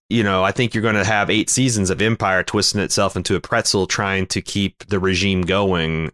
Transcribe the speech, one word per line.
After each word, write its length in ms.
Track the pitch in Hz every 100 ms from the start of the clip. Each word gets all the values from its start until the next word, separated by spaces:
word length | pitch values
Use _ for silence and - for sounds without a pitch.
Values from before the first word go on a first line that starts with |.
| -
you 140 | 117
know, 220 | 104 95
I 80 | 95
think 220 | 101 120
you're 80 | 113
gonna 200 | 110 107
have 240 | 98 107 95
eight 220 | 107 -
seasons 400 | - 131 113 92
of 100 | 92
Empire 440 | 107 113 101 92
twisting 360 | 90 107 95 104
itself 360 | 85 - 98 95
into 180 | 87
a 60 | 92
pretzel, 480 | - 117 107 104 92
trying 380 | - 101 95 95
to 120 | -
keep 440 | - 104 98 - -
the 140 | 101
regime 420 | 92 90 98 92
going 720 | 87 92 101 90 80 80 80